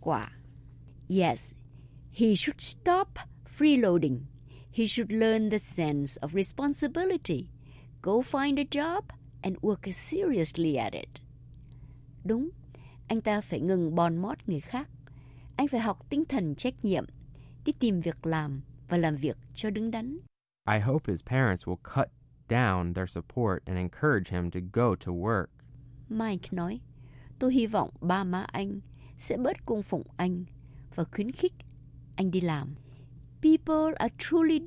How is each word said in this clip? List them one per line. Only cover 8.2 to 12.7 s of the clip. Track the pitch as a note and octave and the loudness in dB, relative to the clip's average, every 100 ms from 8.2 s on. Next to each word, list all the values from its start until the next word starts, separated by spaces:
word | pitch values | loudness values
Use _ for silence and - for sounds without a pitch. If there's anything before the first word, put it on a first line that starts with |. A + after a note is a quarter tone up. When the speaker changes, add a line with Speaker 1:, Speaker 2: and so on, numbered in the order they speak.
Speaker 1:
find | B3+ C#4 C#4+ C#4 | 2 0 2 2
a | C#4 | 0
job | C#4+ D#4+ F#4 - - - - | -2 -2 -2 -6 -12 -20 -8
and | F#3+ F#3+ | -6 -2
work | G#3+ G3 G3 | 0 -2 -2
seriously | F3+ - E4 F#4+ A3 D#3+ - D#3+ C3 | -4 -2 0 2 2 2 2 0 2
at | A2 | -2
it. | - - - - - - - - - - - - - | -6 -12 -16 -20 -20 -20 -20 -20 -20 -20 -20 -20 -10
Đúng, | F#3 A#3 D#4+ - - | -2 -2 -2 -8 -20